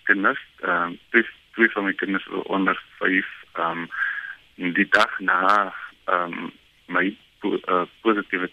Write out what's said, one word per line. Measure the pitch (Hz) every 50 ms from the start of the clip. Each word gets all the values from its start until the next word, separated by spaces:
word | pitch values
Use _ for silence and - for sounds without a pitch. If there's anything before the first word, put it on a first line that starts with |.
| -
kinders, | - 101 101 98 113 135 - - - _ -
ehm, | - 92 87 85 87 87 87 - - -
twee, | - 117 113 - - - _ _
twee | - 110 117 110
van | - 107 101
my | 98 95
kinders | - - 98 98 95 -
is | - 92 95 -
onder | - 95 95 95 92 90 - - - - -
vyf, | 98 95 95 95 98 - - - - - -
ehm, | 85 85 82 82 85 85 85 - - - - - - - - - - - - _
en | - 90 90 82
die | - 98 -
dag | - 101 110 117 - -
na, | 98 92 92 90 95 95 104 104 101 92 - - - - - _ -
ehm, | - 92 90 87 85 85 87 87 - - - _ _ _ _ _
my | - 90 90 92 101 107 - - _ _ _
po-, | - 101 92 90 -
eh, | - 92 90 87 - - -
positiewe | - 113 107 104 92 - - 90 90 90